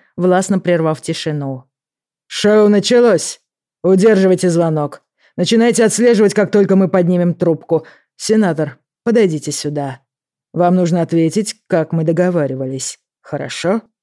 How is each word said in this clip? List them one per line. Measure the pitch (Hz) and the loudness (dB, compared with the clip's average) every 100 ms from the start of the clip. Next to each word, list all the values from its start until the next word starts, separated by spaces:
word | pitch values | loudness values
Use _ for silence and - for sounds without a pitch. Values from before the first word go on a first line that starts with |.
| _ - | _ -4
властно | 180 180 185 190 | 0 0 0 -2
прервав | 180 175 160 156 | 0 -2 0 -4
тишину. | - 165 - 151 139 131 - _ _ _ _ _ _ | -6 -8 -6 -6 -8 -10 -16 _ _ _ _ _ _
Шоу | - 208 214 208 | -4 0 4 4
началось! | 208 196 240 240 175 - - _ _ _ _ | 2 2 2 4 2 -2 -14 _ _ _ _
Удерживайте | 175 190 220 208 190 185 180 | 0 4 4 4 4 2 0
звонок! | 165 165 156 147 - _ _ _ - | 0 0 -2 -4 -10 _ _ _ -6
Начинайте | 180 233 233 214 | 0 2 2 2
отслеживать, | 220 - 240 233 208 | 0 2 2 4 2
как | 202 196 | 2 0
только | 208 196 190 | 2 2 2
мы | 185 | 2
поднимем | 190 175 180 175 | 0 0 0 0
трубку. | 170 175 156 - 160 - _ _ - | 0 -2 -2 -2 -4 -4 _ _ -12
Сенатор, | - 220 202 151 151 - _ _ | -2 0 0 0 -6 -8 _ _
"Подойдите | - 233 196 156 - | -2 2 2 0 -6
сюда. | 147 147 147 139 127 _ _ _ _ _ | -8 -6 -6 -8 -10 _ _ _ _ _
Вам | 156 175 | -2 2
нужно | 185 175 175 | 2 2 0
ответить, | 165 165 160 175 208 - - | 0 0 0 0 -4 -8 -4
как | 175 160 | -2 -2
мы | 165 | -2
договаривались. | 160 165 180 175 139 131 131 135 - - _ _ | -2 0 0 0 -4 -4 -8 -8 -10 -14 _ _
Хорошо?" | - 143 143 - 170 220 - _ | -12 -10 -10 -8 -4 -4 -6 _